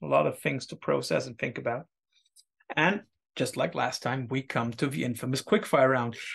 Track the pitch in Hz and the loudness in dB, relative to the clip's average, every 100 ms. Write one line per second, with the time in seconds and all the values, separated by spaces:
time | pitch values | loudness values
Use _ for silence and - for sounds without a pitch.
0 | 147 139 147 135 - 135 - - - 135 | 0 2 2 0 -2 -4 -6 -6 0 0
1 | 131 156 131 113 135 127 120 120 - _ | 2 0 -2 -6 -6 -4 -4 -6 -8 _
2 | _ _ _ - _ _ - - 165 208 | _ _ _ -20 _ _ -6 2 2 2
3 | - _ _ - 127 - 160 135 123 - | -4 _ _ -4 -2 0 -2 0 -2 -2
4 | 123 131 120 131 135 131 117 117 143 147 | -2 -2 -2 -4 -2 -2 -2 0 -2 0
5 | 127 113 131 127 - - - 147 131 131 | -2 -2 -4 -4 2 2 4 6 6 4
6 | 117 117 - | 0 -4 -10